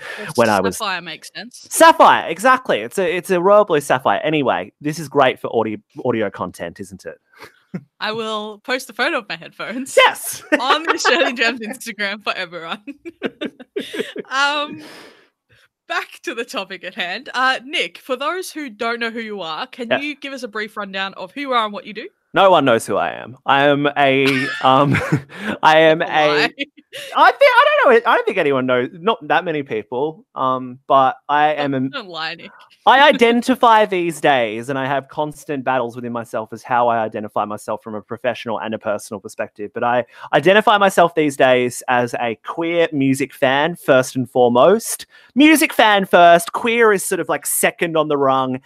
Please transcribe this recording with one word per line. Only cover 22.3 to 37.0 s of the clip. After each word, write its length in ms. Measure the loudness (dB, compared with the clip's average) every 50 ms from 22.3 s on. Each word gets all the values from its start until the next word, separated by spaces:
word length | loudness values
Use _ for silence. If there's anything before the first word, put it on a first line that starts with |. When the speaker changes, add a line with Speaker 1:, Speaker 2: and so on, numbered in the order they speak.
| 2
Speaker 2:
No 160 | 4 6 6
one 140 | 6 6 6
knows 220 | 4 2 2 0
who 100 | -2 -2
I 140 | -2 -2 -2 -4
am. 240 | -8 -12 -16 -18 -8 _
I 200 | 0 2 4 4
am 220 | 4 2 2 0 -2 0 2
a, 260 | 2 2 2 2 2 0 0 -2 -4 -6 -6 -2 2
um, 340 | 4 4 4 4 2 2 0 -2 -2 -4 -6 -6 -10
<laughs> 340 | -16 -12 -10 -10 -6 0 2
I 160 | 4 6 6
am 180 | 6 6 4 2
Speaker 1:
That's 120 | 0 -2
a 40 | 0
Speaker 2:
a, 140 | 0 0 2
Speaker 1:
lie. 220 | 2 0 0 -2 -4 -8 -12 -14 _ _ _ _ -18 -18 -16 -6 0
Speaker 2:
I 140 | 2 4 4 4
think, 180 | 4 4 4 6
I 120 | 4 4 4 2 2 4
don't 100 | 4 4 4 4
know. 60 | 2
I 60 | 0
don't 80 | 0 0
think 140 | -2 -2 0
anyone 260 | 0 0 0 0 0
knows. 220 | 0 0 0 0 -2 -6
Not 340 | -6 -4 -4 -4 -2 -2 -2
that 160 | 0 0 0
many 180 | -2 -4 -6 -6
people. 600 | -6 -6 -8 -6 -6 -6 -4 -4 -4 -6 -10 _ _ _
Um, 440 | -4 -4 -2 -2 -4 -6 -10 -14 -14 _
but 300 | 0 2 4 4 2 0 -2 _ -2
I 240 | 0 2 2 2 0
am 180 | -2 -2 -2 -2
Speaker 1:
Don't, 140 | -2 -2
Speaker 2:
a 20 | -4
Speaker 1:
don't 180 | -6 -8 -12 -12
lie, 260 | -10 -10 -10 -10 -10
Nick. 160 | -12 -16 -20 -20 -20 -20 _ _ _ _
Speaker 2:
I 200 | 4 6 6 6 6
identify 760 | 6 6 4 4 4 2 0 0 0 2 4 6 6 6 4
these 340 | 2 0 -2 -2 -2 -4 0
days, 480 | 2 2 4 4 2 0 -2 -6 -6 -6
and 80 | -6 -4
I 80 | -4
have 220 | -2 -4 -4 -4 -6
constant 540 | -8 -6 -6 -6 -8 -12 -12 -10 -10 -6 -4
battles 300 | -2 -2 -2 -2 -4 -8
within 180 | -10 -10 -10 -8
myself 400 | -10 -10 -8 -8 -8 -8 -8 -12
as 100 | -16 -8
how 260 | -2 0 0 2 2
I 100 | 2
identify 460 | 0